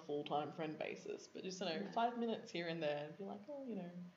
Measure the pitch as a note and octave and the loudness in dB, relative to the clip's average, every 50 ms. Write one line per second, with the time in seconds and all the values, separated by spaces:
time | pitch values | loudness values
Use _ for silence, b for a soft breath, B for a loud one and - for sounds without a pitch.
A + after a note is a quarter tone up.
0 | - - D3 D3 D3+ - D3+ D3 D3+ D#3+ - E3+ D#3+ D#3 D3+ - - G1+ - - | -2 0 0 0 2 4 4 4 4 2 0 0 -2 0 0 0 -2 -2 -2 -4
1 | - - - - - - - - - F#3 F3+ - G3+ F3 D#3+ D#3+ G3+ F#3 - A#3 | -4 -4 -6 -6 -6 -8 -8 -6 -4 -4 -4 0 0 0 2 0 0 0 4 4
2 | A#3 A#3+ A#3+ A#3+ A#3 A3+ A3 - - - - E3+ E3+ E3 E3 E3+ D#3 D3 D3 D3 | 4 4 4 2 2 2 2 0 -2 -2 -2 0 2 2 2 2 4 4 4 2
3 | D3 D3+ E3 - G3 G3 G3+ G3+ G#3 D4+ C#4+ C#4 C4+ B3+ G#3+ F#3+ F3 F3 F3 F3+ | 0 -4 -6 -6 -6 -6 -6 -6 -6 -6 -6 -6 -4 -4 -2 -2 -4 -4 -6 -8
4 | F3 - - | -8 -10 -12